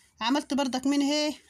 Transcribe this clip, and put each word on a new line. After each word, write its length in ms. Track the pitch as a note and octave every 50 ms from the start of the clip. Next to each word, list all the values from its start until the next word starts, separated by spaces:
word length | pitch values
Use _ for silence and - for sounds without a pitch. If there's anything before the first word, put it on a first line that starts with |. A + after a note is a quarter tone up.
| _ _ _ -
عملت 320 | A3 A#3 C4+ D4+ D4 - C4+
بردك 340 | B3+ C#4 C4 A#3 B3+ C4
منها 260 | C4+ C#4+ C#4+ C#4 C#4 D4
ايه 200 | D4+ D4+ D4+ - - - -